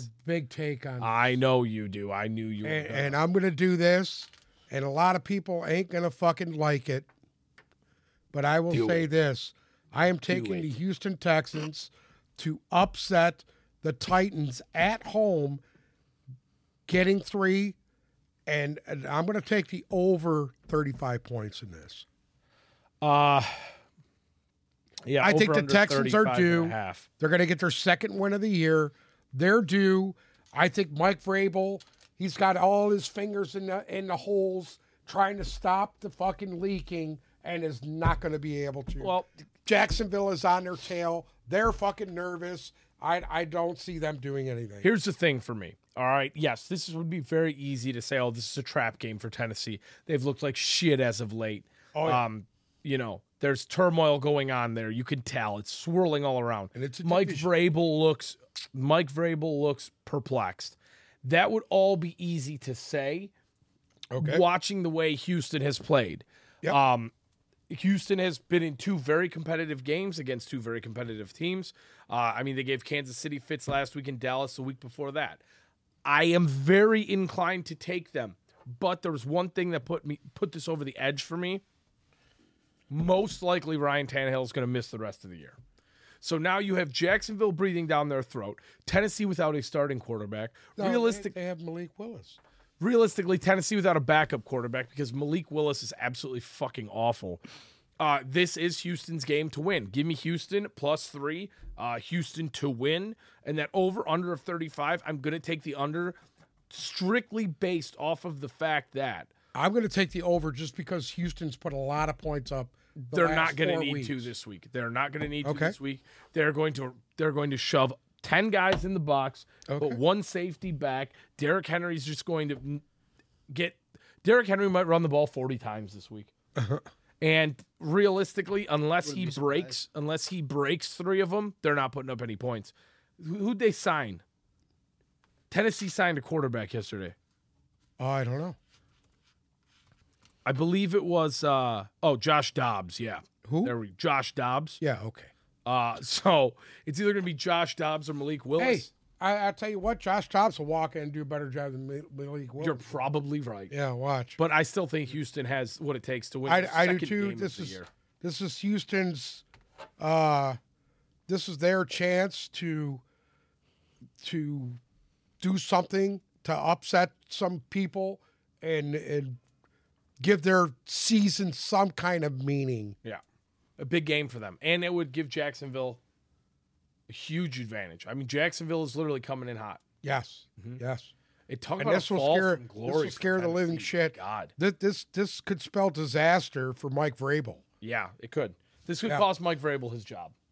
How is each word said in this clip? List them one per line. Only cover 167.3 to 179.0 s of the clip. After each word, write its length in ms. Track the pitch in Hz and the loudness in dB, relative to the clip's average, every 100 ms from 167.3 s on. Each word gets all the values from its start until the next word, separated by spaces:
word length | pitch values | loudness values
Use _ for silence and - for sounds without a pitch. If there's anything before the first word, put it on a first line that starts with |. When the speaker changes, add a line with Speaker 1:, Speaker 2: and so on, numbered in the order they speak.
| - 185 175 - | -4 -4 -4 -6
Speaker 1:
people 520 | 196 190 196 190 196 _ _ _ _ | -4 -4 -4 -6 -8 _ _ _ _
and, 340 | 160 156 147 147 | -4 -2 -2 -4
and 420 | 143 147 135 123 _ _ _ _ _ _ _ - | -2 -4 -4 -10 _ _ _ _ _ _ _ -2
give 220 | 147 196 | 4 4
their 260 | 170 185 170 - - | 6 6 4 0 -8
season 680 | - - 220 202 147 190 | -2 4 6 4 2 -2
some 360 | 131 - 196 196 | -4 0 2 2
kind 320 | - 175 175 | 0 -2 0
of 200 | 151 131 | 0 -2
meaning. 520 | 139 139 131 120 104 98 | -2 0 0 -2 -6 -12
Speaker 2:
Yeah. 140 | 113 98 _ _ _ _ _ - | -12 -12 _ _ _ _ _ -12
A 60 | 135 | -2
big 200 | 170 151 | -2 0
game 220 | 151 139 | -2 -2
for 120 | 120 | -8
them. 180 | 104 90 | -12 -6
And 220 | 156 175 | 0 0
it 80 | 175 | 0
would 180 | 175 151 | -2 -2
give 160 | 143 143 | -4 -4
Jacksonville 680 | 156 147 135 139 131 127 120 _ _ _ _ _ _ _ _ _ _ - | -4 -4 -6 -8 -6 -6 -8 _ _ _ _ _ _ _ _ _ _ -20
a 40 | |
huge 460 | - - 160 170 127 | -16 -6 -4 -4 -6
advantage. 480 | 113 107 92 85 - | -8 -10 -10 -12 -10
I 40 | 131 | -8
mean, 120 | 127 | -4
Jacksonville 540 | 143 165 - 160 165 | 0 0 -2 -4 -2
is 120 | 151 | -2
literally 240 | 135 | -4